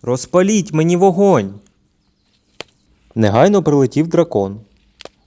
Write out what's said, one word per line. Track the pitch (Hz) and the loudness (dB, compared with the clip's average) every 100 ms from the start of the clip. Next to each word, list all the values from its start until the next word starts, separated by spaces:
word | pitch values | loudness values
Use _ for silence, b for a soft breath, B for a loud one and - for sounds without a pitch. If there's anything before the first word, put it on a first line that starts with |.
розпаліть | - 131 - 175 196 214 156 | -6 -6 -2 0 0 0 -2
мені | 156 165 175 | -2 0 2
вогонь!» | 196 175 202 156 98 101 _ _ _ _ _ _ _ _ _ - - _ _ _ _ | 2 2 2 2 0 -10 _ _ _ _ _ _ _ _ _ -20 -20 _ _ _ _
Негайно | - 107 110 175 202 | -2 0 2 2 2
прилетів | 156 143 131 - 165 | 0 0 0 0 -2
дракон, | 170 165 107 98 101 - _ _ - - _ | -2 -2 -2 -6 -8 -20 _ _ -20 -20 _